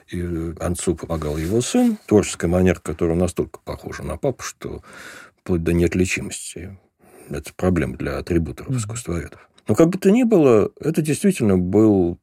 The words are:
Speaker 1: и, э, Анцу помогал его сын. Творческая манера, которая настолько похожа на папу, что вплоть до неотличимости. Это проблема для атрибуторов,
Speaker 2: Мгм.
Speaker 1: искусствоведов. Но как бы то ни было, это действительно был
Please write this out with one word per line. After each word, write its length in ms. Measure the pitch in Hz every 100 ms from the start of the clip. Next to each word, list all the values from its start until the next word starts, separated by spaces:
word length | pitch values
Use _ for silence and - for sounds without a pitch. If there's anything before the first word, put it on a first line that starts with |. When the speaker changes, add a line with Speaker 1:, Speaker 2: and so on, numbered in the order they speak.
| _
Speaker 1:
и, 120 | 90
э, 340 | 87 82 82 82
Анцу 340 | 78 87 -
помогал 420 | 80 - 82 76 78
его 240 | 80 113
сын. 380 | 123 247 247 208 -
Творческая 400 | 208 - - 87
манера, 300 | 92 92 87
которая 360 | - 80 85 82
настолько 420 | 90 - 73 -
похожа 400 | - 76 - -
на 120 | 71 73
папу, 260 | 143 123
что 380 | - - - 76 - - - - - _
вплоть 240 | - 87
до 80 | 85
неотличимости. 1080 | 85 87 92 90 - - - - 85 98 98 _ _ _ - -
Это 200 | 69 - -
проблема 400 | 90 87 65 64
для 220 | 73 69
атрибуторов, 520 | - 85 78 - -
Speaker 2:
Мгм. 80 | 131
Speaker 1:
искусствоведов. 720 | 104 113 - 85 - - _ _ -
Но 80 |
как 140 | 107 165
бы 100 | 190
то 120 | 196
ни 120 | 226
было, 480 | 233 202 143 110 92 -
это 220 | 147 165
действительно 560 | 160 139 202 185 107 92
был 600 | 90 101 110 98 87 87